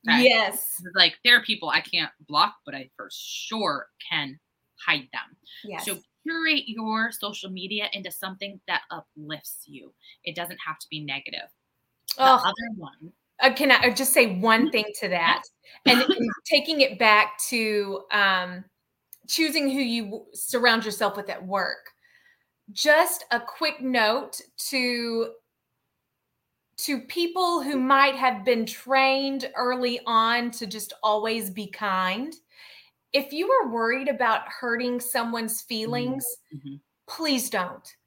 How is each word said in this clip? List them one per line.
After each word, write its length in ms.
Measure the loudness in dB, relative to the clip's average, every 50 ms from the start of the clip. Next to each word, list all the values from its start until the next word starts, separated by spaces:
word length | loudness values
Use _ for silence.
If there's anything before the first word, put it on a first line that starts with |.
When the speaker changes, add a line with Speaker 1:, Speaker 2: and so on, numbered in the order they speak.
| 4
Speaker 1:
Okay? 160 | 4 4 6 8
Speaker 2:
Yes. 580 | 6 6 6 2 0 -2 -6 -6 -6 -8 -10 -12
Speaker 1:
It's 100 | -4 4
like, 220 | 4 4 4 4 _ 6
there 120 | 6 6
are 60 | 6 6
people 260 | 0 -4 -4 -2 0
I 120 | 0 0
can't 300 | 0 0 -4 -4 -4 -4 _ _ -16
block, 300 | _ 2 2 2 2 0 _ _
but 120 | -12 -12
I 140 | -12 -12 _ _
for 140 | -18 -16 -16
sure 760 | -14 -16 -14 -12 -12 -10 -8 -8 -4 -2 -2 -2 -2 -4 -8 _ _ _ -10
can 320 | -6 -4 -4 -4 -6 -10 _ _ _ _ _ _ _ _
hide 320 | _ -2 -2 0 -2 -2 _
them. 240 | -12 -12 -12 -12 _ _ _ -20 -20 -18 -14
Speaker 2:
Yes. 220 | -12 -10 -8 -6
Speaker 1:
So 140 | -6 -8 -8 _ _ _ _ _
curate 440 | -8 -4 -2 0 0 0 0 -2
your 440 | -6 -10 -6 -4 -2 -2 -2 -2 -2
social 380 | -4 -6 -8 -8 -8 -10 -12 -10
media 400 | -10 -10 -8 -6 -6 -4 -4 -6 -6
into 180 | -8 -10 -12
something 480 | -10 -10 -10 -10 -10 -10 -14 -14 -14 -16 _
that 160 | -4 -4 -4 -4 _
uplifts 720 | -12 -14 -14 _ _ -18 -12 -12 -12 -10 -10 -14 -14 -14 -16
you. 260 | _ -20 -20 -20 -20 _ _ _ -20 -20 _ _
It 120 | -12 -8
doesn't 240 | -8 -10 -10 -10 -12
have 180 | -12 -12 -12 _
to 80 | -12 _
be 100 | -12 -10
negative. 500 | -8 -8 -10 -10 -10 -12 -12 -12 -12 -14 _ _ _ _ _ _ _ _ _ _ _ -12 -2
The 60 | 4 6
Speaker 2:
Ugh. 180 | 8 8 6 4
Speaker 1:
other 260 | -2 -4 -4 -10 -12 -12
one 380 | -12 -12 -16 -16 _ -20 -20 _ _ _ _ _ 4
Speaker 2:
Uh, 100 | 4 4 4
can 180 | 4 4 6
I, 160 | 6 6 6
uh, 60 | 2 2
just 200 | 0 -2 2 4
say 240 | 4 4 4 2 2
one 240 | 4 4 6 6 4
Speaker 1:
Mm-hmm. 60 | 2
Speaker 2:
thing 140 | 2 0 -2 -2 -8 -6
to 80 | -4 -2
that? 320 | -2 0 2 2 2 0 -2 -14 _ _ _ -20 -20 0 _
Speaker 1:
Yes. 100 | 4 6
Speaker 2:
And, 40 | 6 4 2 2
and 140 | 2 0 -2 -4
Speaker 1:
<laughs> 80 | -6 _
Speaker 2:
taking 360 | 2 2 2 2 0 2 2
it 160 | 2 2 2
back 400 | 2 6 6 8 6 6 2 -2 -8 -6 -2
to, 520 | 0 0 0 0 0 -2 -2 -2 -6 -8 -6 _
um, 520 | 0 2 4 4 2 0 -2 -4 -10 -12 -14 _ _ _ _ _ _ _ _ _ -20 _ _
choosing 420 | -6 -2 0 0 0 0 0 0 0
who 100 | 0 0
you 240 | -2 -2 -2 -4 -4
w-, 200 | -6 -10 -12 -14 -16 -12
surround 520 | -10 -8 -4 -2 2 4 4 4 4 0
yourself 320 | -4 -4 -2 -2 -2 -2
with 120 | -4 -8 -8
at 160 | -10 -10 -8
work. 460 | -4 -2 -2 -2 -4 -6 -10 _ -20 _ _ _ _ _ _ _ _ _ _ _ _ _ _ _ -14
Just 540 | -8 0 4 6 6 6 6 2 0 -6 -4 _
a 80 | -4 -4
quick 420 | -4 -8 -8 -4 -4 -4 -4 -4
note 580 | -4 0 2 2 2 2 2 0 -4 -6 -12 -14 -16 _ _ -10 -8 -4
to, 640 | -2 0 0 0 -2 -2 -4 -4 -2 -2 -4 -4 -6 -16 _ _ _ _ _ _ _ _ _ _ _ _ _ _ _ _ _ _ _ _ _ _ _ _ _ _ _
to 220 | -10 -6 -4 -4 -4
people 600 | -6 -6 -2 -2 -2 -2 0 0 0 2 2 0
who 160 | -2 -2 -2
might 380 | 0 2 4 6 6 6 4 4
have 280 | 2 0 0 0 2 0
been 200 | 2 2 2 0
trained 840 | -4 -8 -14 -2 2 4 4 6 4 4 2 0 -2 -2 -4 -6 -6 -4
early 440 | -2 0 0 0 0 0 -2 -2 -2 -2
on 460 | 2 4 4 4 4 2 0 0 -4
to 160 | -6 -8 -10
just 260 | -10 -8 -10 -12 -12 -10 _ 0
always 460 | 2 2 2 2 0 -2 -2 -4 -6
be 180 | -8 -8 -10
kind. 680 | -10 -8 -6 -4 -2 0 0 0 0 -2 -2 -4 -8 -10 -14 _ _ _ -20 -20 -20 -20 -20 _ _ _ _ _ _ -2
If 180 | -2 -2 -2
you 180 | -4 -4 0 2
are 200 | 4 2 2 0
worried 400 | -2 0 0 0 0 0 -2 -2
about 320 | 0 0 2 2 2 0 -2
hurting 520 | -8 -12 -8 -4 -4 -2 -2 -2 -2 -4 -4
someone's 600 | -6 -4 -4 -2 -2 -2 -4 -4 -4 -4 -6 -8
Speaker 1:
Mm-hmm. 60 | -6
Speaker 2:
feelings, 580 | -6 -6 -4 -4 -2 -2 -2 -2 -2 -4 -4 -6 -8 -8 -10 _ _ -18
Speaker 1:
Mm-hmm. 220 | -16 -14 -14 -16 -16 _ _ _ _ _
Speaker 2:
please 420 | -18 -10 -4 0 0 0 0 0 -2
don't. 380 | -2 -2 -2 -4 -8 -14 _ -20 -20 _ _